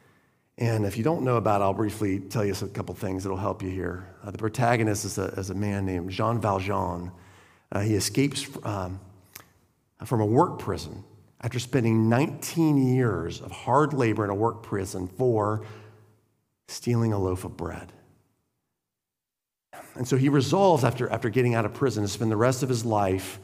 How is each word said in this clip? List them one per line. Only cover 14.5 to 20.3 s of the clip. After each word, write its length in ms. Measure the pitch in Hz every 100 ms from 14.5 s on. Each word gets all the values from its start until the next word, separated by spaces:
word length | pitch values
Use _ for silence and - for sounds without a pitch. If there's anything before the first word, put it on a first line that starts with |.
| 117
prison 460 | - 104 95 95 90
for 560 | - 127 110 104 107 107 - - - _ _ _ _ _ _ _
stealing 440 | - - 117 113
a 60 | 104
loaf 260 | 92 90
of 120 | 90 -
bread. 360 | 85 82 90 - _ _ _ _ _ _ _ _ _ _ _ _ _ _ _ _ _ - -
And 140 | - 123
so 80 | 131
he 140 | 135